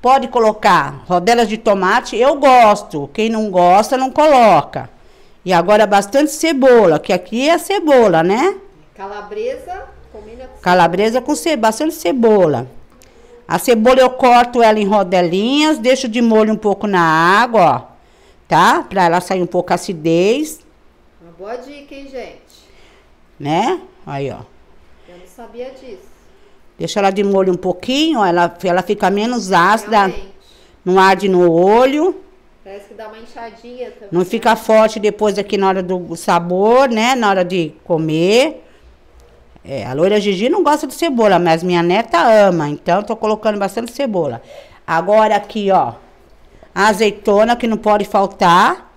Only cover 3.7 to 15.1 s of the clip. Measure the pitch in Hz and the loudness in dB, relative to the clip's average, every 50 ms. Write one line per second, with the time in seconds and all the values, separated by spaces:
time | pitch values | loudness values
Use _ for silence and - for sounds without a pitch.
3.7 | 180 202 226 - 269 254 262 262 269 - 302 311 294 254 240 214 185 151 139 - | 4 4 2 2 -2 -2 -2 -4 0 2 2 4 4 6 6 6 4 4 0 -2
4.7 | - 143 123 - _ _ _ - _ _ - - _ _ _ 180 185 170 170 180 | -10 -12 -14 -14 _ _ _ -20 _ _ -20 -20 _ _ _ -2 0 0 2 2
5.7 | 208 208 214 202 202 202 196 202 - 269 302 294 - - - 320 330 269 254 262 | 2 2 2 2 2 0 0 0 0 0 0 0 -2 -2 -2 -2 0 2 4 6
6.7 | 247 233 214 175 156 147 - - 202 180 - - - 233 262 294 339 339 330 - | 6 6 6 4 2 0 0 -2 -4 -4 -4 -6 -6 -2 0 0 0 0 -2 -4
7.7 | 392 415 370 302 285 254 226 208 170 160 165 180 196 226 285 381 392 - - - | -4 -2 0 2 4 4 4 4 2 2 2 2 0 0 0 -2 -2 -4 -12 -20
8.7 | - _ _ _ _ - 381 196 202 208 202 - 214 208 226 247 - - - 339 | -20 _ _ _ _ -18 -16 -14 -14 -14 -14 -14 -10 -8 -8 -8 -8 -10 -12 -14
9.7 | 359 392 508 - - - - - _ 214 208 214 226 240 262 - - - - 180 | -14 -14 -16 -18 -20 -20 -20 -20 _ -20 -20 -20 -20 -20 -20 -20 -20 -8 -2 0
10.7 | 180 185 175 170 170 185 208 220 220 254 240 262 302 294 - 339 311 254 214 220 | 2 2 2 2 2 0 -2 0 0 -2 -2 -2 -6 -4 -2 -4 -2 0 0 -2
11.7 | 220 - 302 311 320 - - 339 330 254 226 226 214 208 180 160 143 120 123 127 | -2 0 -4 -4 -4 -4 -4 -4 -2 0 2 4 4 4 4 2 0 -2 -6 -8
12.7 | - - - - _ _ - _ _ _ - - - - _ - 160 185 - - | -16 -20 -20 -20 _ _ -20 _ _ _ -20 -20 -20 -20 _ -6 -6 -4 0 0
13.7 | 240 220 220 247 254 262 254 254 254 - - 247 240 240 247 240 240 247 233 220 | 0 2 4 4 4 4 4 2 2 2 2 4 6 6 4 2 0 2 2 4
14.7 | 214 214 208 190 208 208 196 175 | 2 2 0 0 0 0 0 0